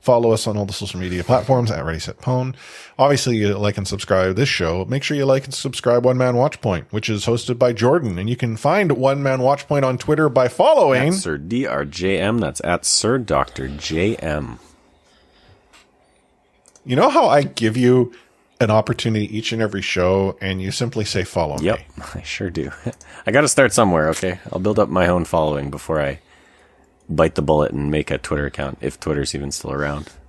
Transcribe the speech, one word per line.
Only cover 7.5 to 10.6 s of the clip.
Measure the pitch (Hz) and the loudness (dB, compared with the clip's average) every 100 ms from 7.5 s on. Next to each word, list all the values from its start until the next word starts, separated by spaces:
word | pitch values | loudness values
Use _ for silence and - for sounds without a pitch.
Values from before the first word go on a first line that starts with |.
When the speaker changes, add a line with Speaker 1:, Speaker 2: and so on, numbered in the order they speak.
| 120 | 2
Speaker 1:
by | 123 | 2
Jordan. | 113 117 170 127 87 | 4 4 4 0 -4
And | 101 | -4
you | 120 | -2
can | 120 107 | -2 -2
find | 143 185 190 | 0 2 2
One | 131 131 139 | 2 2 0
Man | 139 131 | 0 2
Watch | 127 143 - | 2 0 0
Point | 143 131 | 0 0
on | 123 | -2
Twitter | - 151 156 | -2 2 4
by | 127 127 | 4 2
following | - | 4